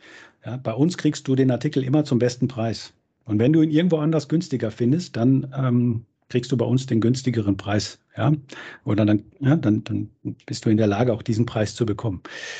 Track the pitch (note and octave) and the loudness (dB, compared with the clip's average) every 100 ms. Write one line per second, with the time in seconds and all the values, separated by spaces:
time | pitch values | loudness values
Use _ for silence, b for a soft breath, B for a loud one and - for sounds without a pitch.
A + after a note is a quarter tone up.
0 | B B B B - B2 A#2+ A2 D#3+ F3+ | B B B B -12 -8 -6 0 0 2
1 | D3+ D3+ - C3 C3 B2 D3+ C#3+ C3 D3 | -2 -2 0 2 2 2 -2 -2 0 0
2 | D3 A#2+ A#2+ A#2+ B2+ - A2+ G#2 - _ | 2 2 0 0 -4 -2 -4 -6 -12 _
3 | _ _ - G#2 A#2+ D#3+ D#3 D3+ F3+ D#3+ | _ _ -4 2 4 4 4 2 2 2
4 | D3+ D#3+ - D#3+ F3+ B2+ A2+ - A#2+ D#3+ | 2 0 0 -2 -2 -4 -4 -2 0 0
5 | F3+ A2+ B2 C3+ C3+ - B2+ A#2+ A#2+ A2+ | -2 0 2 2 0 -2 0 2 2 -2
6 | - _ _ B2 A#2 A#2+ A#2 B2+ - A#2 | -8 _ _ -4 0 0 2 0 2 2
7 | A2 B2 - A2+ G2+ G2 - G#2 - - | 2 2 0 0 0 -2 -2 -2 -2 -10
8 | _ - A#2 D3+ - B B B - G#2 | _ -2 0 0 -4 B B B -2 2
9 | G#2 G#2+ - _ C3 D#3+ - G#2+ - G#2 | 2 2 -2 _ 0 2 2 0 -2 -6
10 | A2 _ A#2+ A2+ - A2+ A#2+ G#2+ A2 G2+ | -8 _ -12 -12 -10 -4 0 2 2 2
11 | B2 G#2+ - A2 A#2 A2+ G#2+ - A2+ G2+ | 0 0 -2 -2 0 -2 -4 -2 -4 -2
12 | A#2 F2+ B B B B | -4 -6 B B B B